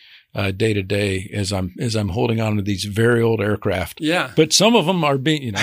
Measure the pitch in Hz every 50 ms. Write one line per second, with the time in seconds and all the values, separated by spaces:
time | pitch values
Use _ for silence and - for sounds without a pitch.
0 | - - - - _ _ - 107 101 98 95 95 117 110 104 101 95 92 104 101
1 | 104 101 95 95 95 - - 104 101 92 101 95 92 90 - - - 120 107 110
2 | 104 98 87 123 123 117 113 113 113 110 107 104 98 104 101 90 101 104 98 107
3 | 113 120 120 117 117 113 113 104 101 107 104 - - 107 90 92 90 - - -
4 | 160 151 170 180 143 123 - - 156 151 - - 185 226 240 220 165 165 190 180
5 | 156 147 139 139 127 160 156 151 135 117 98 98